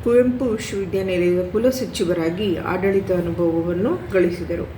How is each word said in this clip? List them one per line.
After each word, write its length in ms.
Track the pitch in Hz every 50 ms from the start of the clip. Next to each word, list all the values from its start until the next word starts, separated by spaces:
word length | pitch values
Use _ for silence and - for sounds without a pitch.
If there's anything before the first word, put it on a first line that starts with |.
| -
ಕುವೆಂಪು 400 | 233 240 247 254 254 247 247 262
ವಿಶ್ವವಿದ್ಯಾನಿಲಯದ 960 | 240 214 220 - - - 196 196 175 185 190 190 190 185 175 175 175 180 180 180 180
ಕುಲಸಚಿವರಾಗಿ 1040 | - 214 226 254 254 - 247 175 - - 196 170 175 170 165 165 170 185 214 202 170
ಆಡಳಿತ 560 | - - - 180 185 185 196 190 196 196 190
ಅನುಭವವನ್ನು 1000 | 185 175 175 170 165 170 175 165 160 165 165 175 175 180 202 269 359 359 - -
ಗಳಿಸಿದರು. 540 | 196 185 175 175 175 - 160 156 170 170 185 - -